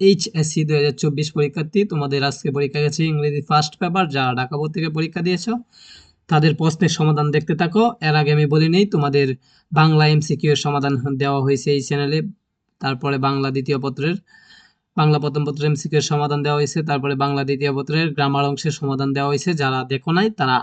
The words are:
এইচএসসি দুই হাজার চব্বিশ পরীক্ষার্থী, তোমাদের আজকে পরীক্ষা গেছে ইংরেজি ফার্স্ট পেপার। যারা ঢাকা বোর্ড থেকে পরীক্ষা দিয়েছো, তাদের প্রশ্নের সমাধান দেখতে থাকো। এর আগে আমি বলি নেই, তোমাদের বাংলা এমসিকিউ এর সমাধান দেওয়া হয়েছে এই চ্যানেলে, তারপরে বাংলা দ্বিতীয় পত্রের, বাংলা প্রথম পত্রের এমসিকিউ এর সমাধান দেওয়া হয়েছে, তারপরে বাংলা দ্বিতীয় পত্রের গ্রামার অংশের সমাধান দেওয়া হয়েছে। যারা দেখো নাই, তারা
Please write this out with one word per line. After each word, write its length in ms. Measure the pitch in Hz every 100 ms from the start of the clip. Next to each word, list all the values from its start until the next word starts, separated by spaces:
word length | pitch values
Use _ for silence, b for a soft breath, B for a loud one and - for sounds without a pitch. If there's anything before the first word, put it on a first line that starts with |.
এইচএসসি 600 | 190 196 - 160 156 -
দুই 120 | 151 151
হাজার 180 | 147
চব্বিশ 340 | 139 156 143 151
পরীক্ষার্থী, 500 | - 147 156 156 202
তোমাদের 360 | 202 160 143 139
আজকে 240 | 139 135 139
পরীক্ষা 300 | 135 143 147
গেছে 180 | 151 151
ইংরেজি 380 | 160 151 147 147
ফার্স্ট 300 | 147 151 151 -
পেপার। 260 | 175 180 175
যারা 200 | 139 131
ঢাকা 200 | 123 131 143
বোর্ড 160 | 156
থেকে 160 | 156 160
পরীক্ষা 300 | 156 160 170
দিয়েছো, 300 | 175 180 226 240 - B B B B B -
তাদের 240 | 156 156
প্রশ্নের 380 | 147 160 156 170
সমাধান 340 | - 156 151 147
দেখতে 240 | 147 151
থাকো। 280 | 160 170 208 233 233
এর 140 | 156 151
আগে 140 | 147
আমি 140 | 151 151
বলি 220 | 156 160
নেই, 160 | 175 202
তোমাদের 400 | 185 143 139 135 131 b b b
বাংলা 320 | 156 156 156 151
এমসিকিউ 440 | 151 151 151 151
এর 100 | 147
সমাধান 340 | 147 143 139 135 135 135
দেওয়া 240 | 143 139
হয়েছে 280 | 135 139 -
এই 120 | 143
চ্যানেলে, 360 | 131 143 143 156 156 - _ _ _ _
তারপরে 360 | 139 131 139 139
বাংলা 300 | 135 139 135
দ্বিতীয় 280 | 135 135 143
পত্রের, 380 | 139 123 147 190 b b b b b b _ -
বাংলা 220 | 151 151
প্রথম 240 | 147 139
পত্রের 240 | 143 147 151
এমসিকিউ 300 | 151 156 151
এর 80 | 143
সমাধান 340 | 147 147 147
দেওয়া 160 | 147 147
হয়েছে, 200 | 143 170
তারপরে 320 | 156 143 139 139
বাংলা 260 | 139 139
দ্বিতীয় 280 | 135 139 143
পত্রের 340 | 139 135 151 165
গ্রামার 340 | 143 139 139
অংশের 300 | 143 143 156
সমাধান 340 | 147 139 135 139
দেওয়া 180 | 139 139
হয়েছে। 200 | 143 180
যারা 240 | 165 139 131
দেখো 260 | 127 135 -
নাই, 140 | 170 214
তারা 240 | 214 131 127